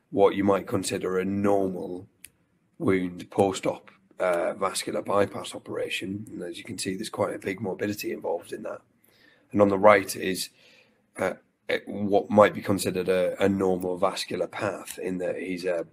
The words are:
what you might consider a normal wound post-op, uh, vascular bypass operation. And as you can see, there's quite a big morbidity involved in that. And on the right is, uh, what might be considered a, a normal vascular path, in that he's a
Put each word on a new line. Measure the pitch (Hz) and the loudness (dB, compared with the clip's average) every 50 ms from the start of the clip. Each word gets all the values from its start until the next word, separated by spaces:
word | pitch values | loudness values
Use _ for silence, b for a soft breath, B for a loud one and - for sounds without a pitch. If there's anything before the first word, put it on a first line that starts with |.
| _ _ | _ _
what | - 98 98 95 87 | 2 4 4 4 4
you | 98 98 | 4 2
might | 101 98 92 90 - | 4 2 2 2 0
consider | - 98 92 - 98 95 - 92 92 92 | -2 -2 -2 -2 -4 -2 -2 -2 -2 -2
a | 95 | 0
normal | 98 98 101 101 101 101 98 98 95 90 87 90 90 90 90 104 - _ _ - - _ _ _ _ _ _ _ _ _ - | -2 0 0 2 2 4 2 2 0 -2 -4 -8 -8 -10 -12 -14 -16 _ _ -20 -20 _ _ _ _ _ _ _ _ _ -4
wound | 165 117 95 92 92 90 90 87 - - | 0 2 2 2 0 -2 -6 -8 -14 -4
post-op, | - - 98 98 95 - - - 90 - - - - _ _ _ _ - | 2 2 2 2 2 0 -2 -4 -4 -4 -8 -20 -20 _ _ _ _ -2
uh, | 95 92 90 85 90 87 85 | 0 0 0 0 0 -2 -2
vascular | 82 95 92 90 - - - 87 87 | -2 -2 -2 -2 -4 -6 -6 -6 -6
bypass | 85 85 95 101 101 101 - 98 90 - - | -4 0 2 2 2 2 -2 -6 -12 -12 -12
operation. | - - - - - - - - - - 95 98 104 110 113 | -14 -12 -10 -6 -6 -6 -6 -6 -6 -6 -6 -6 -8 -8 -10
And | - - | -12 -10
as | 92 87 85 101 | -10 -10 -10 -12
you | 101 | -12
can | - 101 90 | -12 -10 -8
see, | - 98 95 | -6 -4 -4
there's | 95 110 - | -6 -6 -6
quite | - - 104 87 87 | -4 -2 -2 -2 -4
a | - | -4
big | - 101 98 92 | -6 -6 -6 -4
morbidity | 113 95 90 - - 101 104 - - - | -4 -6 -4 -2 -4 -4 -4 -4 -6 -6
involved | 87 90 87 87 85 85 - - | -6 -6 -4 -4 -4 -4 -6 -8
in | - 80 80 | -12 -10 -10
that. | 87 87 85 - _ _ _ b b b b b b b b b b | -10 -10 -12 -14 _ _ _ b b b b b b b b b b
And | - 101 | 2 4
on | 104 101 | 4 4
the | 101 95 | 6 6
right | 101 107 104 98 95 - - | 8 8 8 8 6 0 -6
is, | 101 92 95 92 85 - - b b b b b b b b b b b b _ - | -4 -4 -2 -2 -2 -4 -8 b b b b b b b b b b b b _ -4
uh, | 98 92 - - _ _ _ _ _ - - - - | -2 -2 -2 -6 _ _ _ _ _ -4 -4 -4 -4
what | - 98 101 104 98 101 98 98 - | -6 -6 -4 0 2 4 2 2 4
might | 101 104 104 95 85 | 8 8 8 8 6
be | 110 | 2
considered | - - 101 92 - 101 90 92 90 90 | -2 -2 -2 0 0 -2 -2 0 0 2
a, | 92 92 90 90 - - | 2 2 2 0 0 2
a | 98 98 | 2 2
normal | 98 98 95 92 92 90 92 90 90 87 | 2 2 2 2 2 2 0 -2 -2 0
vascular | 98 92 92 - - - 92 90 87 85 | 0 0 0 -2 -6 -6 -4 -4 -4 -4
path, | - - 113 101 90 - - - - - | -4 -4 -4 -4 -4 -4 -8 -12 -12 -8
in | - 92 92 90 | -6 -6 -4 -4
that | 90 87 85 - | -2 -4 -4 -4
he's | - 92 92 85 87 | -6 -6 -6 -4 -2
a | 90 87 82 82 - | -2 -2 -2 -4 -6